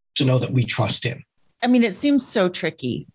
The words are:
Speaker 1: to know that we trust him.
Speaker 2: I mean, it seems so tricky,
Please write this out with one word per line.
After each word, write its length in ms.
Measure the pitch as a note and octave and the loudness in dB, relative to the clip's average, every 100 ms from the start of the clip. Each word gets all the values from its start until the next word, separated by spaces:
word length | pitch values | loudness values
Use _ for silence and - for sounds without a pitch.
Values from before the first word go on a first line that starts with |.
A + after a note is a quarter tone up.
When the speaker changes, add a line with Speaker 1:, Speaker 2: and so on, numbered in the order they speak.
| _ - | _ -2
Speaker 1:
to 100 | B2+ | 2
know 120 | B2+ | 2
that 120 | A#2 | 2
we 120 | B2 | 0
trust 420 | A#2 - G#2+ - A#2 | 0 -2 -2 -2 -4
him. 180 | - - _ _ - | -8 -16 _ _ -4
Speaker 2:
I 40 | B3 | 2
mean, 160 | B3 | 4
it 120 | A3+ F3+ | 2 0
seems 320 | C#4+ C#4+ - | 2 2 2
so 220 | G#3+ F3+ | 2 0
tricky, 580 | - D#3+ - B2 D3+ - | 0 -6 -6 -6 -6 -10